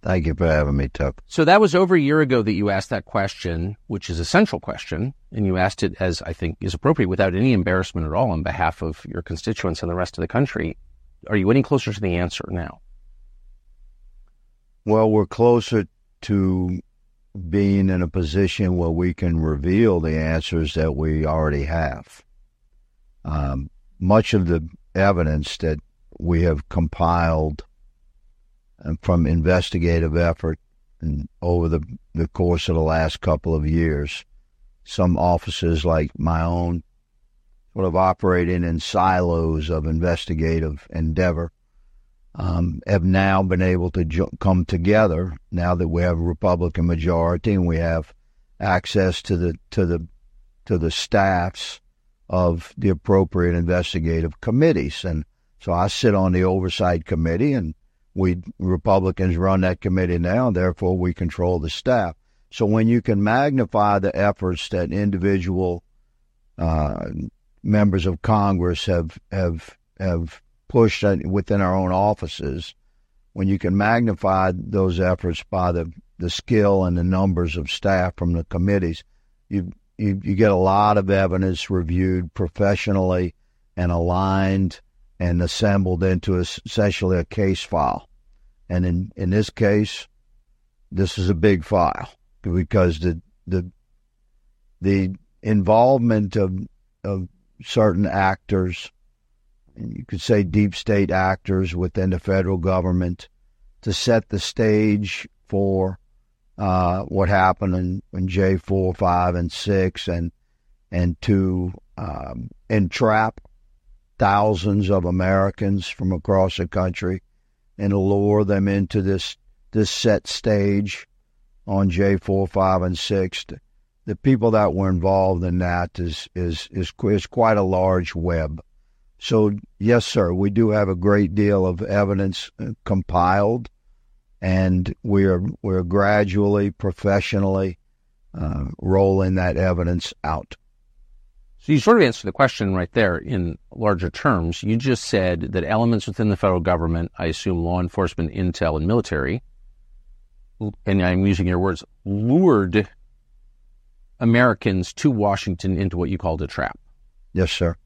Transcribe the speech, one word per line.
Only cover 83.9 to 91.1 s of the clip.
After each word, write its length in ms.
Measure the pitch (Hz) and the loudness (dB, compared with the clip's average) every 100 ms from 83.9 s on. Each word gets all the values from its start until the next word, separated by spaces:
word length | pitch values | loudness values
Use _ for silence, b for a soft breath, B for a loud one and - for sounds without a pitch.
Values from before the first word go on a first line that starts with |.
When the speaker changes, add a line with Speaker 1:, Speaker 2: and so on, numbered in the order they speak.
Speaker 1:
aligned 880 | 85 85 90 95 95 95 95 95 - _ _ _ _ | 0 0 0 0 2 2 2 0 -4 _ _ _ _
and 240 | 90 87 | -2 0
assembled 600 | 87 - 107 101 92 87 | -2 0 2 2 0 0
into 340 | 92 92 - 92 | 0 0 0 -2
a, 40 | 90 - - | -2 -8 -8
essentially 540 | - 104 - 95 90 | 0 0 0 0 0
a 40 | |
case 380 | 80 - 98 92 | -2 -2 -2 -2
file. 480 | - 87 71 - - _ _ _ _ _ _ | -2 -2 0 -2 -10 _ _ _ _ _ _
And 160 | 90 | -2
in, 280 | 90 87 95 - | 0 -2 -4 -6
in 140 | 92 | -2
this 220 | 101 104 | 0 0
case, 560 | - 107 104 107 - - _ _ _ _ _ _ _ _ | 0 2 2 0 -6 -16 _ _ _ _ _ _ _ _
this 280 | 90 95 | -4 -2